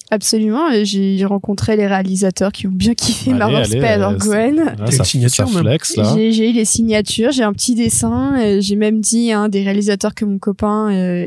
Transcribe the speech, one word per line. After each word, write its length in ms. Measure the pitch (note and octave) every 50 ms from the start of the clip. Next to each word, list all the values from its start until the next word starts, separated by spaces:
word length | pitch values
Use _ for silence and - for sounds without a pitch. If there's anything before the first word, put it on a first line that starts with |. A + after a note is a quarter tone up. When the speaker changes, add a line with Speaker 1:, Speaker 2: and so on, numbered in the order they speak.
| - -
Speaker 1:
Absolument, 580 | A3 G#3 - - A3+ A3 G#3+ G#3+ G#3+ C#4+ E4+ D#4+
et 160 | A#3+ G#3 G#3+
j'ai, 320 | G3 G3+ G3 G3 G3 G3
j'ai 80 | F#3+ G3
rencontré 500 | F#3+ G3+ G3 - - G3+ - - A3+ G#3+
les 120 | G#3+ G3+
réalisateurs 640 | G3 G3 F#3+ F#3+ F#3+ F#3+ F#3+ G3+ F#3 - - F#3+ G3+
qui 160 | - - -
ont 40 | F#3+
bien 220 | F#3 F#3 G3 A#3 A#3
kiffé 380 | - - A#3+ A3+ - - C4
Speaker 2:
Allez, 80 | B3+ A#3+
Speaker 1:
Marvel 160 | G#3 G#3+ -
Speaker 2:
allez, 240 | - A2+ G#2 A2 -
Speaker 1:
Spider-Gwen. 800 | - A3+ G#3+ G3+ F#3+ G3+ G3+ F#3+ G3+ G#3+ G#3 A3 A3+ C4+ D4 D#4+
Speaker 2:
euh, 60 | D#4+
là, 100 | D4 A2+
Speaker 3:
T'as 140 | G#2 G#2+ -
Speaker 2:
ça, 60 | C#3
Speaker 3:
une 60 | C3 F#2+
signature, 420 | - - B2+ A#2+ B2 - - -
Speaker 2:
ça 60 | B3+ G#3
Speaker 3:
même. 80 | E3+ G#2+
Speaker 2:
flex, 320 | G#2+ C#3+ D#3+ - - -
là. 180 | - G#2 G#2+ -
Speaker 1:
J'ai, 180 | A3 A3 A3+
j'ai 180 | A3 A3 A3 A#3+
eu 20 | A#3
les 120 | A#3+ A3
signatures, 680 | - - A3+ A3+ A3+ G#3+ G#3+ G3+ - - A3+ A3+ C#4
j'ai 100 | C#4 C4
un 100 | A3 G#3
petit 220 | G3+ - - B3 A#3+
dessin, 640 | A3+ A#3 A3 - - A#3+ A3 A#3 B3 C4 C#4 C#4
et 240 | B3+ A3 G#3 G3 G3+
j'ai 140 | G3 G3 G3+
même 240 | G#3 G#3+ G#3+ A3 G#3+
dit 300 | G#3 - A3+ A#3 A#3 A#3
à 80 | G#3+ G#3
un 100 | G#3 G#3+
des 140 | G3 G3 G3
réalisateurs 500 | G3 G3 G#3 G3+ G#3 G3+ G3 G#3 G#3+ -
que 100 | - A3
mon 120 | G3+ G3
copain, 560 | F#3+ - G#3 F#3+ - G#3+ G#3 G#3 G#3+ G#3+ G#3 G3
euh, 320 | F#3 F#3 F3+ F3 F3 F3